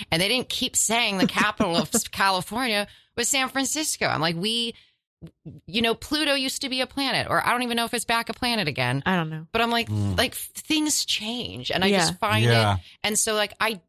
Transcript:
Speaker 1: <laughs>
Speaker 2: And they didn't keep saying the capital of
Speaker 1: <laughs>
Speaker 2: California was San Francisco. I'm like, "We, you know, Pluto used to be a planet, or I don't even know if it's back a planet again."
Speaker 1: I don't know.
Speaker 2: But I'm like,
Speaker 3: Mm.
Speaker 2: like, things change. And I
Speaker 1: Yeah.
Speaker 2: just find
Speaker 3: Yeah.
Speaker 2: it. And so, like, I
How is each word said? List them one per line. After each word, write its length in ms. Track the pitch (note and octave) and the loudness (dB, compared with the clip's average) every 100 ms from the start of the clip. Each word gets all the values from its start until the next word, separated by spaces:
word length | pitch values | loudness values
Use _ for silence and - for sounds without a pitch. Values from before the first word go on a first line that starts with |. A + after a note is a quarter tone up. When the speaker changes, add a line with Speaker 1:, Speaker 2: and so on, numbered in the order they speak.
Speaker 1:
<laughs> 100 | - | -2
Speaker 2:
And 100 | E3 | 0
they 60 | G3 | 2
didn't 200 | B3 - | 0 -2
keep 280 | - B3+ - | -4 -2 0
saying 420 | - A#3 A3+ F#3+ | 0 2 0 2
the 80 | F3+ | 2
capital 500 | G3+ G#3 - G3+ E3+ | 2 0 2 0 0
of 140 | D3+ | 0
Speaker 1:
<laughs> 200 | A3+ - | -2 -2
Speaker 2:
California 760 | - G3 F#3 - A3+ B3+ G#3 G3+ - _ - | 0 2 2 -2 -2 0 0 -2 -8 _ -4
was 120 | A#3 | 0
San 200 | C4+ C4 | 0 0
Francisco. 580 | C4+ C4 D4 D#4 - D#3 | 0 -2 -2 -2 0 0
I'm 140 | B2 | 2
like, 160 | E3 E3 | 0 0
"We, 380 | G#3 A#3 A#3 - _ _ _ _ E3 - - - - | -2 -2 -4 -6 _ _ _ _ -20 -20 -20 -18 -6
you 160 | G#3 | 0
know, 120 | A3+ | 0
Pluto 400 | A3+ - D4+ D4+ | 0 -2 -2 0
used 280 | C#4 C4 - | 0 -2 -4
to 60 | C4+ | -4
be 120 | B3+ | -4
a 60 | B3 | -4
planet, 400 | - C4+ F3 - | -4 -2 -2 0
or 160 | D#3+ - | 0 2
I 40 | |
don't 120 | A#3+ | 0
even 140 | B3 A#3 | 0 -2
know 80 | |
if 80 | A#3 | -2
it's 120 | A3+ - | -4 -2
back 220 | A#3 A#3 | -2 -2
a 40 | |
planet 360 | A3+ B3 A3+ D3+ | -4 -2 0 -2
again." 340 | C3 B2 C3+ | 0 0 0
Speaker 1:
I 120 | F#3+ F#3 | 0 0
don't 140 | D#3 | -2
know. 160 | D#3 E3 | -6 -4
Speaker 2:
But 80 | A3+ | 0
I'm 100 | A#3 | 2
like, 180 | A#3 A3+ | 0 0
Speaker 3:
Mm. 280 | G#2+ G2+ F#2 | 0 0 2
Speaker 2:
like, 180 | - | 0
things 720 | - - - - D#4 D4+ - | -2 -12 -8 -2 0 2 0
change. 640 | - - G#3+ B3 F2+ G#2+ B2 | 0 -2 -4 -6 -8 -8 -4
And 140 | - | 0
I 40 | F#3+ | 2
Speaker 1:
Yeah. 100 | G3 | 4
Speaker 2:
just 200 | E3 F3+ | 2 0
find 260 | G#3 G#3+ | 0 4
Speaker 3:
Yeah. 320 | A#2+ A#2 G#2+ F#2+ | 4 6 4 2
Speaker 2:
it. 40 | - - | -2 -6
And 160 | G#3 G#3 | -2 0
so, 160 | - | 2
like, 180 | G#3+ G3+ - | 2 0 0
I 200 | G#3+ G#3 | -2 -4